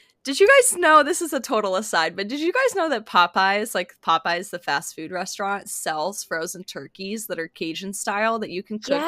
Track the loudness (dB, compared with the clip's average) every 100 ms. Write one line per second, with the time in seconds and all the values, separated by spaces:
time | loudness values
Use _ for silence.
0 | _ _ -6 4 8 8 6 4 6 6
1 | 6 0 -2 -4 -2 -2 0 -2 0 0
2 | 0 -2 -6 -2 -2 2 0 0 0 -2
3 | 0 2 2 2 2 2 -2 -4 -6 _
4 | 0 0 0 -4 -4 -8 -4 -4 -4 -12
5 | -10 -8 -8 -6 -6 -6 -8 -8 -6 -4
6 | -4 -6 -8 -6 -6 -10 -12 -14 -14 -12
7 | -10 -8 -8 -8 -8 -8 -8 -8 -10 -6
8 | -4 -2 -2 -2 -6 -8 -8 -10 -2 -2